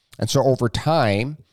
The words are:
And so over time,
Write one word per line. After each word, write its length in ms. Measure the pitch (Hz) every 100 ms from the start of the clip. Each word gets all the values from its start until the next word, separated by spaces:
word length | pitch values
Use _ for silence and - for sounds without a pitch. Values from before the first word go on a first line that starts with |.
| _ -
And 100 | 110
so 160 | 139
over 240 | 127 127 120
time, 720 | - 151 160 113 101 127 151 -